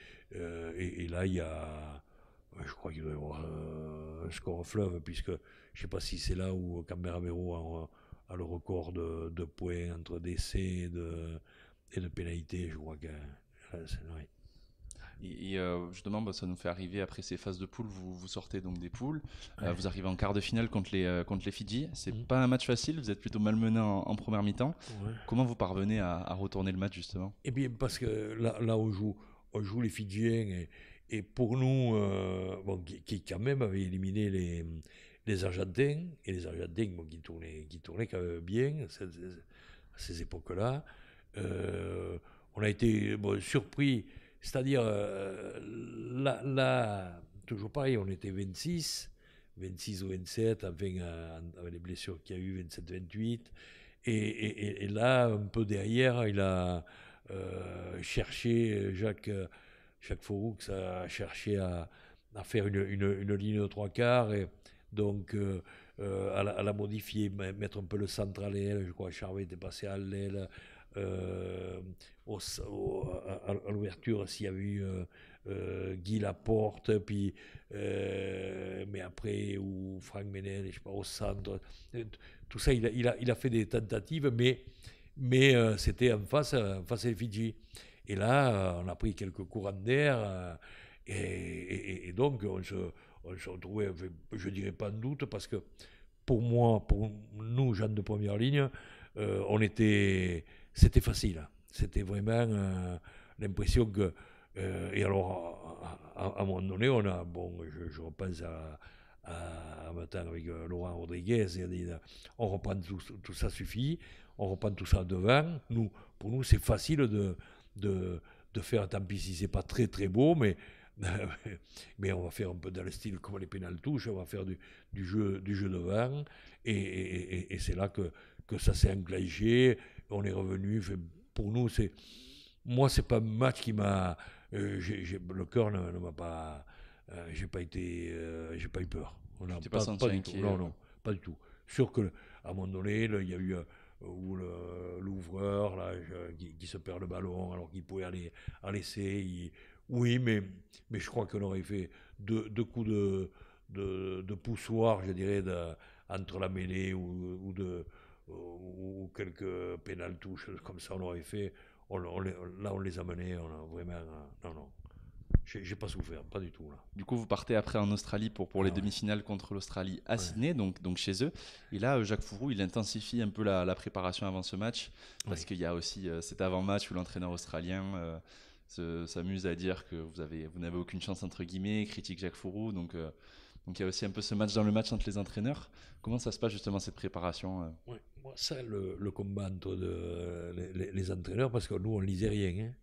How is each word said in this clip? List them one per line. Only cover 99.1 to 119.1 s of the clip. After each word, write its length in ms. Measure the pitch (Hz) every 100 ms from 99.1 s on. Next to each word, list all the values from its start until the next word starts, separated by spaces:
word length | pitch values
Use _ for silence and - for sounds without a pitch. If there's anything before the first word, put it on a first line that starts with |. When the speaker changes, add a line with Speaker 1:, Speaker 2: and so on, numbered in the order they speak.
| -
Speaker 1:
euh, 260 | 104 98 98
on 120 | 107
était, 840 | 107 - 110 104 98 95 90 85 - - -
c'était 260 | - - -
facile. 480 | - - 107 80 73 - -
C'était 320 | - 95 107
vraiment, 300 | 95 101 107 117 117
euh, 480 | 104 98 92 90 87 - - - -
l'impression 480 | 104 95 101 123 110
que, 280 | 98 92 - - - - 98
euh, 340 | 95 92 92
et 120 | 98
alors, 720 | 98 98 92 92 85 - - - 82 - - 87
à, 60 |
à, 40 | 92 -
à 40 |
un 20 | 98
moment 160 | 92
donné, 260 | 95 95 123
on 160 | 123
a, 200 | 101 90
bon, 280 | 87 87 90 87
je, 240 | 82 78 85
je 120 | 76
repense 420 | 80 78 95 82
à, 360 | 87 80 80 76 - - - -
à, 640 | - 85 85 82 80 80 80
à 40 |
matin 340 | 85 82 95 85
avec, 200 | 82 82
euh, 200 | 82 85
Laurent 300 | 87 87 85
Rodriguez, 640 | 85 90 87 117 98 90
et 60 |
on 40 | 90
dit, 180 | 90 87 80 - - - -
on 100 | 107
reprend 260 | 95 101 95
tout, 240 | 85 92 - 95
tout 120 | -
ça 160 | 92 104
suffit, 480 | - - 107 135 170 - - - -
on 100 | 98
reprend 220 | 95 104
tout 160 | 92 95
ça 180 | 101
devant. 560 | 90 92 101 135 160 156 -
Nous, 220 | 117 107 - - -
pour 120 | 101
nous, 120 | 127
c'est 200 | 123 101
facile 380 | - 107 - 156
de, 360 | 123 104 98 87 - - - 101
de, 440 | 101 95 92 85 - - -
de 60 | 110
faire, 280 | - 113 98
tant 120 | 101
pis 180 | 92